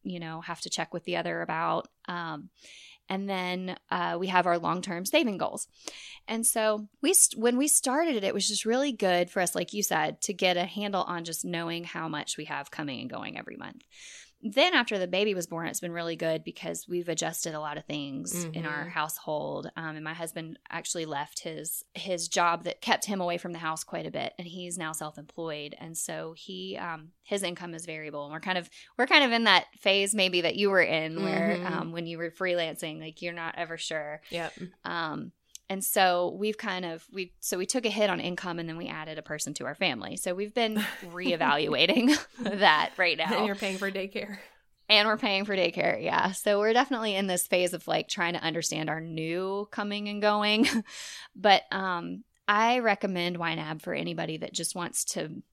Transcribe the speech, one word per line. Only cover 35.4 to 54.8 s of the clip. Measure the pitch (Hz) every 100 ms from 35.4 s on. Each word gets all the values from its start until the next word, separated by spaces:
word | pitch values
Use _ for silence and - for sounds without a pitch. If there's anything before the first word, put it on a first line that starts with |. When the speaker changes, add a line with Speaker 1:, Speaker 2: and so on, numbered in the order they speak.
| _ - _
Speaker 1:
and | 190 196
so | - 185 175 175 185
we've | 208 208
kind | 226 185
of, | 180 165 -
we, | 190 180 _
so | - 180
we | 185
took | 262 226
a |
hit | 202 208
on | 175
income, | 180 175 185 170
and | 165
then | 160
we | -
added | 160 156 156
a |
person | 151 151 - 147
to | 123
our | 151
family. | 185 117 95 185
So | -
we've | 180 208
been | 226 226 214
Speaker 2:
<laughs> | 208 - 180
Speaker 1:
reevaluating | 170 180 170 156 143 151 139 170 247 240 294 - -
<laughs> | 247 208
that | 190 151 160 -
right | 180 160
now. | 160 -
Speaker 2:
And | 214
you're |
paying | 196 196 190
for | 196
daycare. | 190 196 - 202 196 - _ _ _ _
Speaker 1:
And | 214 214
we're | 214
paying | 208 196 208
for | 190
daycare, | 175 175 170 -
yeah. | 175 - 185
So | 190 - 202
we're | 214
definitely | 226 269 254 220 196
in | 196
this | 180 -
phase | 180 180 175
of, | -
like, | 160 160
trying | - 170
to | 175
understand | 165 160 165 160 156
our | 156
new | 165 160 160 170 190 196 208
coming | - 208 208 208
and | 208
going. | 208 208 208 214 269 226 - -
<laughs> | - - - -
But, | 208 190 -
um, | 196 190 175 170 185 - _ -
I | 208 226 254
recommend | 226 196 202 180 175 175
Y | 165
nab | 160 156 156
for | 175
anybody | 151 175 170 160 160
that | -
just | - 165
wants | 180